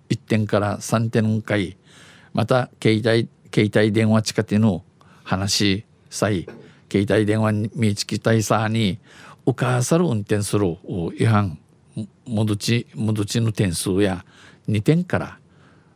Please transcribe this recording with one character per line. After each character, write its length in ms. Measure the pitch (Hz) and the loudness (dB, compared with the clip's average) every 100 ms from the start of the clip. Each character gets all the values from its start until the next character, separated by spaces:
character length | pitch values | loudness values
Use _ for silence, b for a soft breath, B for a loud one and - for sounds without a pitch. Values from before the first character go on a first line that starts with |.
| - | -4
一 80 | - | -4
点 280 | - 110 104 | 0 -2 0
か 140 | 104 | 0
ら 220 | 101 101 | 0 -4
三 260 | - 117 113 | -2 -2 0
点 320 | 117 110 110 | 0 0 0
か 160 | - 107 | -2 -2
い、 220 | 90 - B B B B B | -2 -8 B B B B B
ま 100 | - | -2
た、 240 | 107 127 127 _ | 2 0 0 _
携 160 | 113 110 | 0 2
帯、 320 | 113 113 - _ - | 2 0 0 _ -4
携 220 | - 107 | 0 2
帯 160 | 110 110 | 2 2
電 200 | 104 110 | 2 2
話 100 | 110 | 2
近 240 | 113 - | 0 -4
く 140 | 107 104 | 0 2
の 260 | 110 82 - _ b b | 2 0 -6 _ b b
話 640 | - 92 95 - 104 98 - _ _ | -6 -4 -2 0 0 0 -6 _ _
さ 180 | - 117 | -2 -2
い、 180 | 95 - - B B - | -2 -6 -14 B B -4
携 160 | 98 104 | 0 2
帯 120 | 101 104 | 2 2
電 140 | 110 | 2
話 120 | 107 | 0
に 180 | 107 113 | 0 -4
見 200 | - 110 | -2 0
つ 120 | 101 - | 0 -4
け 120 | 104 | -2
た 160 | - | 0
い 80 | 113 | 0
さ 260 | 104 110 110 | 2 0 0
に、 300 | 113 104 85 B B B B - | 0 0 -2 B B B B -4
お 80 | |
か 280 | 120 123 123 | -2 0 0
さ 140 | 123 165 | 2 2
る 80 | |
運 160 | 175 110 | 2 -2
転 220 | 98 104 | -2 -2
す 160 | 101 107 | 0 0
る、 80 | 98 82 | 0 -2
お、 280 | - 98 85 | -8 -6 -6
違 140 | - 113 | 0 2
反、 320 | 104 98 73 _ _ _ - 107 _ - | 2 0 -4 _ _ _ -12 -12 _ -6
戻 300 | 107 107 101 | -2 -2 -2
ち、 300 | - 120 - | -2 -2 -4
戻 300 | 147 110 107 | -6 -2 -2
ち 160 | 104 120 | -2 -2
の 120 | 113 | -2
点 220 | 107 101 | 0 -2
数 260 | 80 104 95 | -2 -2 0
や、 240 | 101 90 B B B B - | 0 -2 B B B B -4
二 160 | 104 | 0
点 220 | 123 165 | 2 2
か 140 | 180 90 | 0 -4
ら、 200 | - - _ b b b b | -4 -12 _ b b b b